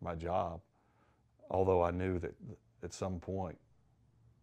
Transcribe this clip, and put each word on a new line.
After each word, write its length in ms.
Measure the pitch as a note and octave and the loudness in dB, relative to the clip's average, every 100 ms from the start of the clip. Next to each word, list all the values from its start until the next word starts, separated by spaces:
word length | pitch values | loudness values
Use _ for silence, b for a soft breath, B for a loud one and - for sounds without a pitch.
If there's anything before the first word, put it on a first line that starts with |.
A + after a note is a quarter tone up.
my 140 | F2 E2+ | -8 -6
job, 460 | E2+ F#2 F2+ E2 - _ _ _ _ _ _ _ - | -2 0 0 -6 -14 _ _ _ _ _ _ _ -4
although 340 | F#2 F#2+ F#2 | 2 6 6
I 80 | F2 | 6
knew 280 | F2 F#2 F2+ | 2 0 0
that 140 | E2+ - - G2+ _ - | -2 -8 -14 -16 _ -12
at 100 | F2 | -10
some 260 | - F#2+ F2+ | -4 -4 -4
point 380 | - F#2+ F2+ D2 _ _ _ _ _ _ - _ | -4 -4 -4 -8 _ _ _ _ _ _ -20 _